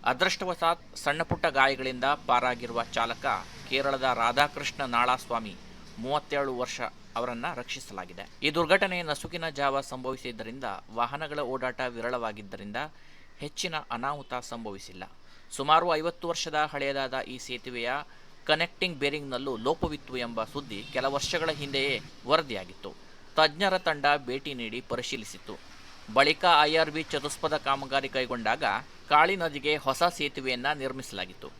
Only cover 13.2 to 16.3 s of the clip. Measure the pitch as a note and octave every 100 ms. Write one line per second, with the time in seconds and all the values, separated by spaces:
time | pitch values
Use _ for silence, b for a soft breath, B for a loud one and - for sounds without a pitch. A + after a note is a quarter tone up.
13.2 | B - D3 - F#3 D#3 - A#2+ C3+ D3
14.2 | - B2 - A#2 A2 G2 - F#2 F#2 -
15.2 | B B B - C#3 D#3+ F3 D#3 E3 -
16.2 | E3+